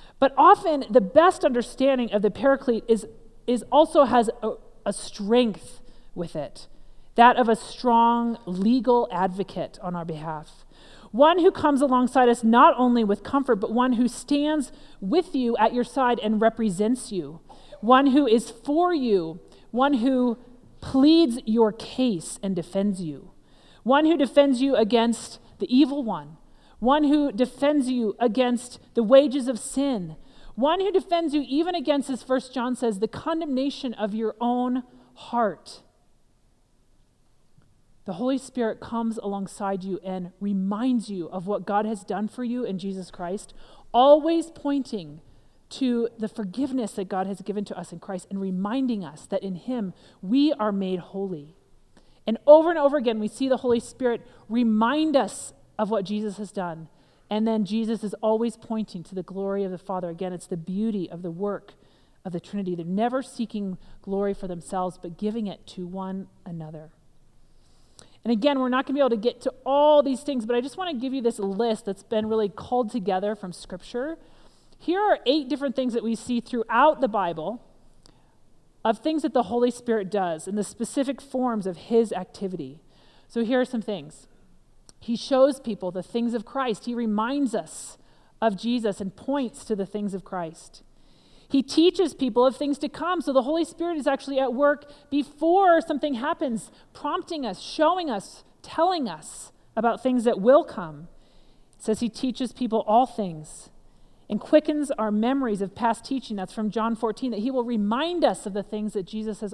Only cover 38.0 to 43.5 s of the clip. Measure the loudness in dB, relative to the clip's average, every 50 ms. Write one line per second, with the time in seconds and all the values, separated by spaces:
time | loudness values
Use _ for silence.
38 | _ -10 -6 -4 -2 -2 -2 -2 -4 -8 -4 -2 -2 -2 -2 -6 -10 -6 -6 -4
39 | -2 -4 -4 -4 -6 -6 -6 -6 -8 -8 -8 -6 -4 -4 -4 -4 -4 -6 -8 -6
40 | -6 -8 -8 -8 -8 -12 -10 _ -4 -2 -2 -2 -2 -2 -2 -2 -2 0 0 -2
41 | -2 -4 -8 -8 -8 -8 -8 -8 -4 -4 -4 -4 -2 -2 0 0 0 -2 -4 -8
42 | -6 -6 -6 -4 -4 -6 -8 -8 -6 -6 -4 -4 -4 -6 -6 -6 -6 -8 -8 -8
43 | -12 -14 -12 -12 -8 -8 -8 -10 -10 -16